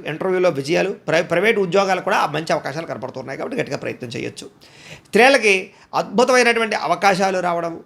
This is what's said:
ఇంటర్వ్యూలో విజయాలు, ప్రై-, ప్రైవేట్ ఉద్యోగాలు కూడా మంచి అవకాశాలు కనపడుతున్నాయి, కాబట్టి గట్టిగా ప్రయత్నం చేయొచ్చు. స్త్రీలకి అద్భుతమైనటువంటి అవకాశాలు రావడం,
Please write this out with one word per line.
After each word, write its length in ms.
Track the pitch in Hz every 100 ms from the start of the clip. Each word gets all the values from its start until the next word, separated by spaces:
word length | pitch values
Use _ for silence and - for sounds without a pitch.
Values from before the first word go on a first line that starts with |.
| 165
ఇంటర్వ్యూలో 420 | 151 190 185 180
విజయాలు, 400 | 143 135 175 185
ప్రై-, 340 | 214 - 160
ప్రైవేట్ 360 | 170 170 214 208
ఉద్యోగాలు 420 | 185 190 190 180
కూడా 240 | 185 226 156
మంచి 280 | 151 165
అవకాశాలు 320 | 160 143 151 151
కనపడుతున్నాయి, 540 | 123 123 131 127 143
కాబట్టి 180 | 240 240
గట్టిగా 200 | 127 135
ప్రయత్నం 320 | 120 113 120
చేయొచ్చు. 400 | 123 117 - - _ - - - - _
స్త్రీలకి 640 | 202 262 269 214 190 - - -
అద్భుతమైనటువంటి 840 | 143 175 202 254 247 233 233 220 214
అవకాశాలు 640 | 156 175 202 185 190 185
రావడం, 400 | 175 170 170 165